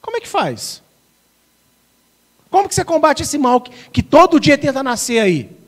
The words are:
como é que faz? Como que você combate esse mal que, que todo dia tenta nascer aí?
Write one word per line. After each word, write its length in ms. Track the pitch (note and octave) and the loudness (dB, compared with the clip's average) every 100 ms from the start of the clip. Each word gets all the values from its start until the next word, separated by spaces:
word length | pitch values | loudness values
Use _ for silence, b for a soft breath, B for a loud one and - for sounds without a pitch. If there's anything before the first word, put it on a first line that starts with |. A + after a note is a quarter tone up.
como 160 | - A4+ | -8 -10
é 40 | |
que 80 | - | -6
faz? 520 | G4+ E3 A#2 - - _ _ _ _ _ _ _ _ _ _ _ _ _ _ _ _ _ | -4 -4 -6 -12 -16 _ _ _ _ _ _ _ _ _ _ _ _ _ _ _ _ _
Como 200 | F#4 G4+ | 0 0
que 60 | |
você 100 | - | -4
combate 400 | F4+ E4 D#4 C#4 | -2 0 2 0
esse 120 | D#4+ D4 | -4 -2
mal 240 | B3+ B3 | 0 0
que, 120 | B3 B B | -2 B B
que 120 | - | -6
todo 340 | - D4 F4 D#4+ | 2 4 6 4
dia 160 | A3 C#4 | 2 2
tenta 280 | D4 C4 | 0 -4
nascer 340 | C4+ A#3 - A#3 | -4 -6 -2 0
aí? 320 | G#3 E3+ - - | 0 0 -4 -18